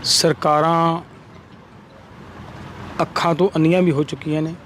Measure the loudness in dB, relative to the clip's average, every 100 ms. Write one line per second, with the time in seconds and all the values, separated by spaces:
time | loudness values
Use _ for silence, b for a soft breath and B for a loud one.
0 | 0 2 2 0 2 4 4 4 2 0
1 | -8 -20 -20 -20 -20 -20 -20 -20 -20 -20
2 | -20 -20 -20 -18 -18 -16 -16 -14 -14 -6
3 | -6 -2 0 2 2 4 4 4 4 2
4 | -2 -6 -4 -4 -4 -8